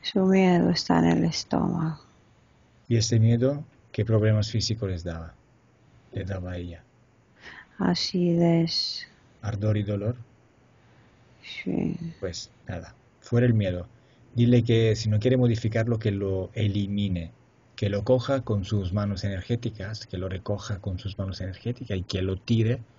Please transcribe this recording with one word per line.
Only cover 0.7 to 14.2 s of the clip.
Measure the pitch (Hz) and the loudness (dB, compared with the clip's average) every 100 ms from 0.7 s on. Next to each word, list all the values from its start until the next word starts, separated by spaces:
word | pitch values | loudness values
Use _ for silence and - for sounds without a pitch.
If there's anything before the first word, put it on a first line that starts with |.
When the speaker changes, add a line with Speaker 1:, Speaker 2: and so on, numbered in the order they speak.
Speaker 1:
está | 170 - 170 | 0 2 4
en | 165 170 | 4 4
el | |
estómago. | 170 160 - - - 170 160 156 - _ _ _ _ _ _ _ _ | 0 -2 -4 -2 0 -2 -4 -6 -14 _ _ _ _ _ _ _ _
Speaker 2:
¿Y | 117 | 0
ese | 110 117 | 2 4
miedo | 113 117 127 143 156 _ _ | 4 4 2 0 -8 _ _
qué | - | -4
problemas | 110 110 107 107 104 | 2 4 4 2 0
físicos | 113 92 110 98 | -2 -2 -4 -4
les | 90 | -4
daba? | 87 82 82 - _ _ _ _ _ _ _ | -6 -8 -10 -18 _ _ _ _ _ _ _
Le | - | -10
daba | 92 92 90 | -6 -6 -6
a | 87 | -8
ella. | 87 82 _ _ _ _ _ _ - - - _ | -10 -14 _ _ _ _ _ _ -20 -20 -20 _
Speaker 1:
Acidez. | 180 175 - 185 175 170 170 165 165 156 - - - _ _ _ | 0 0 -2 0 2 4 4 4 2 0 -2 -4 -14 _ _ _
Speaker 2:
¿Ardor | 104 98 107 107 | -8 -2 0 0
y | |
dolor? | 101 104 104 127 - _ _ _ _ _ _ _ _ _ _ _ | 0 -2 -4 -6 -10 _ _ _ _ _ _ _ _ _ _ _
Speaker 1:
Sí. | - - - - - - - 82 | -16 -10 -4 -2 -2 -4 -10 -10
Speaker 2:
Pues | 95 85 - _ - | -10 -10 -14 _ -12
nada, | 90 85 - _ _ | -12 -12 -20 _ _
fuera | - 120 123 | 0 2 4
el | |
miedo. | 110 98 90 90 - _ _ | 4 2 -2 -8 -18 _ _